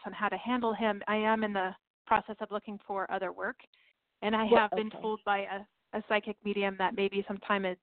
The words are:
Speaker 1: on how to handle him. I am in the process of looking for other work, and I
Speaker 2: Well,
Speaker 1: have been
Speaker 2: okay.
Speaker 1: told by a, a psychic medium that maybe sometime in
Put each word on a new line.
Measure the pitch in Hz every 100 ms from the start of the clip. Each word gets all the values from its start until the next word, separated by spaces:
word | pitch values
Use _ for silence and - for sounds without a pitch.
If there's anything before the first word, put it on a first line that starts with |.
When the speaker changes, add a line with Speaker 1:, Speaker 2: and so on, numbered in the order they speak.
| -
Speaker 1:
on |
how | 190 208
to | 190
handle | 220 247 233
him. | 214 220 202 -
I | 214
am | 214 220
in | 214
the | 202 185 196 _ _ -
process | 220 214 208
of | 214
looking | 208 - 202 -
for | 196 185
other | 190 185
work, | 180 190 254 - _ _ _ _ _
and | 208 220
I | 220
Speaker 2:
Well, | 233
Speaker 1:
have | 208
been | 220 214
Speaker 2:
okay. | -
Speaker 1:
told | 226 214 -
by | 202 196 196 208 _ _
a, | 214
a | -
psychic | 214 202 208
medium | 208 202 196 190
that | 185 233
maybe | 196 196 196
sometime | 196 - 202 190
in | 185